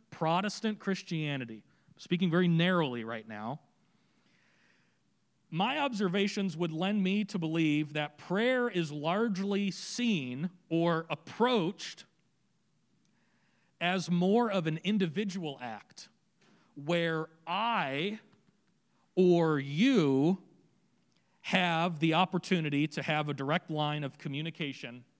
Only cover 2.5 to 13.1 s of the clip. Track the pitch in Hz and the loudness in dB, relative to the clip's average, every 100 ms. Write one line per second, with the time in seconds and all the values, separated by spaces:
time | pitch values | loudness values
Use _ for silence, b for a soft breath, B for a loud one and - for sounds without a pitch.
2.5 | 165 175 185 147 120 113 113 110 104 110 | 4 4 4 2 -2 -6 -8 -10 -10 -8
3.5 | 143 _ _ _ b b b b b b | -8 _ _ _ b b b b b b
4.5 | b b b b b b _ _ _ _ | b b b b b b _ _ _ _
5.5 | 160 214 294 285 220 202 190 202 208 196 | -2 -2 0 -2 0 0 2 0 0 -4
6.5 | 156 175 156 190 214 185 202 208 208 165 | -2 -4 -2 0 0 0 0 -2 -4 -2
7.5 | 165 160 147 151 147 147 - - 185 240 | 2 2 2 0 -4 -6 -6 -4 0 2
8.5 | 254 240 180 160 147 147 190 233 185 196 | 2 0 -2 -4 -4 -2 0 0 0 -2
9.5 | 202 202 185 - - 247 190 127 127 180 | -2 -2 -4 -8 -2 0 0 -2 -4 -6
10.5 | - - 165 170 165 165 151 - - 233 | -8 -4 0 2 0 -2 -8 -8 0 2
11.5 | 240 165 - - - - _ _ _ _ | 2 0 -4 -12 -16 -20 _ _ _ _
12.5 | _ _ _ _ _ _ | _ _ _ _ _ _